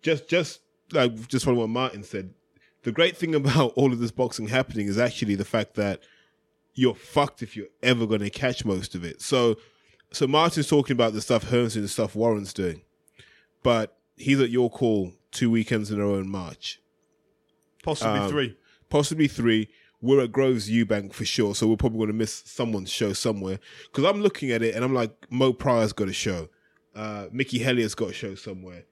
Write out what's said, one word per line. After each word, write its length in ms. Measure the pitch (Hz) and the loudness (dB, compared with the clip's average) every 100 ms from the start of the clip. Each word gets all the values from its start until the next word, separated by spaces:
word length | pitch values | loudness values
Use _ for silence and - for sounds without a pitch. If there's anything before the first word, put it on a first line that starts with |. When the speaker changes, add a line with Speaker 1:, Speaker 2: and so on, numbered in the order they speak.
Speaker 1:
just, 260 | 160 156 - | 0 -2 0
just, 340 | 170 151 - _ _ _ | 0 0 -8 _ _ _
like, 380 | 151 123 110 117 | 0 0 0 -4
just 160 | 131 | -2
from 120 | 143 120 | 2 2
what 120 | 110 | 0
Martin 340 | 117 131 101 | -2 -4 -6
said, 300 | 98 104 92 - _ _ _ _ | -10 -10 -10 -16 _ _ _ _
the 100 | - | -6
great 220 | 110 175 | 2 0
thing 200 | 175 165 | 2 0
about 400 | 156 139 139 127 - | 2 2 4 2 4
all 160 | 135 | 2
of 60 | 120 | 2
this 120 | 117 | -4
boxing 380 | - 123 - 107 | -2 -4 -4 -2
happening 400 | 131 - 113 101 | -2 -2 -4 -2
is 80 | 101 | 0
actually 380 | 120 - 110 | 0 0 -2
the 100 | 98 | -2
fact 300 | 98 113 101 | 0 -2 -2
that 260 | - 101 92 _ _ _ _ _ _ _ | -2 -2 -4 _ _ _ _ _ _ _
you're 220 | - 127 | 0 0
fucked 480 | - - 151 143 - | 0 -4 0 0 -4
if 160 | 113 - | -14 -12
you're 80 | 98 _ | -14 _
ever 240 | 123 123 113 | 0 2 2
gonna 240 | 107 101 | 0 -2
catch 340 | - 131 123 | -2 -4 -2
most 300 | 110 95 95 | -2 -2 -4
of 100 | 90 | -10
it. 160 | 85 - | -10 -10
So, 360 | - 131 120 107 - _ _ _ _ | -2 2 2 0 -8 _ _ _ _
so 140 | - 131 | -2 2
Martin's 400 | 147 170 165 143 | 4 4 2 2
talking 280 | 151 135 | 2 2
about 180 | 123 113 | 2 2
the 80 | 107 | 0
stuff 300 | - 117 - | 0 0 2
Hearn's 240 | 120 120 | 0 0
doing, 100 | 110 | -2
the 40 | 98 | -6
stuff 280 | - 107 104 | -4 -4 0
Warren's 360 | 117 107 95 | 0 0 -4
doing. 280 | - 92 78 _ _ _ _ - _ _ _ | -4 -4 -4 _ _ _ _ -20 _ _ _
But 340 | 131 117 110 _ _ _ | 2 2 0 _ _ _
he's 240 | 131 139 | 0 2
at 100 | 123 | 4
York 220 | 120 123 | 2 0
Hall 400 | - 120 107 90 - _ | 2 0 2 -2 -10 _
two 180 | - 120 | -2 2
weekends 440 | 113 110 113 104 | 2 0 -2 -2
in 80 | 104 | -2
a 40 | |
row 120 | 101 98 | 0 -2
in 120 | 95 | -4
March. 520 | 98 85 67 - - _ _ _ _ _ _ _ _ _ _ | -8 -10 -12 -12 -14 _ _ _ _ _ _ _ _ _ _
Speaker 2:
Possibly 340 | - 151 113 104 | -6 -2 0 0
Speaker 1:
Um, 100 | 202 | 0
Speaker 2:
three. 280 | 151 127 104 _ _ _ | -2 -4 -6 _ _ _
Speaker 1:
Possibly 400 | 147 143 160 147 | 0 0 2 2
three. 400 | - 117 110 107 _ _ _ | 2 2 2 0 _ _ _
We're 220 | 120 139 | 4 4
at 80 | 123 | 4
Groves 360 | 123 135 123 101 | 2 2 2 2
Eubank 440 | 117 107 107 98 | 2 2 0 -2
for 120 | - | -8
sure, 300 | 107 - 107 | -6 0 0
so 140 | 101 110 | 2 2
we're 80 | 110 | 2
probably 240 | 127 110 | 0 0
gonna 120 | 107 | -2
miss 280 | 110 107 - | -2 -4 -6
someone's 460 | - - 120 107 92 | -16 -6 -4 -4 -6
show 220 | - 107 | -2 -2
somewhere. 480 | 95 117 104 95 95 - - - | 0 -2 -2 -4 -8 -10 -20 -10
'Cause 120 | - | 0
I'm 160 | 160 202 | 0 2
looking 300 | 208 196 139 | 0 0 -2
at 120 | 113 | 0
it 120 | 113 | 0
and 100 | 107 | 0
I'm 100 | 127 | 0
like, 180 | 131 113 - - | 0 -2 -6 -8
Mo 220 | 123 131 | 2 2
Pryor's 400 | 127 131 120 110 | 2 2 2 2
got 160 | - 98 | 0 -4
a 40 | |
show. 360 | 95 110 90 80 _ _ _ _ | -2 -4 -4 -8 _ _ _ _
Uh, 340 | 107 107 104 95 | -14 -10 -10 -10
Mickey 300 | 117 135 123 | -6 -4 -2
Hellier's 340 | 120 127 110 | 0 2 0
got 160 | - 101 | -2 -6
a 20 | |
show 220 | 101 107 | -6 -10
somewhere. 520 | 95 - 92 92 87 - | -12 -14 -14 -16 -20 -20